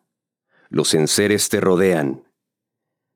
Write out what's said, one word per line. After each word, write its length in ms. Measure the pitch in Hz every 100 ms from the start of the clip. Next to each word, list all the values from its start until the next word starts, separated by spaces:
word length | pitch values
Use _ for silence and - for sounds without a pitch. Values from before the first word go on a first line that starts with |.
| _ _ _ _ _ _ _
Los 260 | - 73
enseres 540 | 82 78 - 101 104 -
te 120 | 104
rodean. 640 | 92 90 95 82 71 67 _ _ _ _ _ _ _ _ _